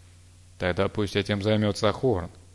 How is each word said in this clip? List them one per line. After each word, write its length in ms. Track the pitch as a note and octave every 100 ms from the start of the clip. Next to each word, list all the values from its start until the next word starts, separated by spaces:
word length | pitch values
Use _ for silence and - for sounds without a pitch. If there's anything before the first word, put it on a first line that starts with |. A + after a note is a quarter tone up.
| - - - - - -
"Тогда 280 | F#2 F2 G2
пусть 280 | G#2+ G2 G2+
этим 260 | F#2+ G#2
займется 500 | G#2 G#2+ G#2+ G2 G#2+
Хорн. 380 | - C3 F#2+ E2 - -